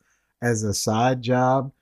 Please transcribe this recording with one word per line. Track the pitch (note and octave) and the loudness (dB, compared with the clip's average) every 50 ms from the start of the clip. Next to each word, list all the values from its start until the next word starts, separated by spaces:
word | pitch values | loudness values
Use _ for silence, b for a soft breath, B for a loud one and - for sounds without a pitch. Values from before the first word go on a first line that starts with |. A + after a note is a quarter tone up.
| _ _ _ _ _ _ _ _ | _ _ _ _ _ _ _ _
as | A#2+ A#2+ A#2 G#2+ | -2 0 0 0
a | A2 G#2 F#2+ | -2 -2 -4
side | - - - - A2+ B2 C3 C3 B2 | -2 -2 -2 0 2 2 0 0 -2
job | A2+ B2 B2+ B2+ B2+ B2+ C3 C3+ C3 C#3+ - _ | -2 0 0 2 2 2 2 0 -2 -4 -10 _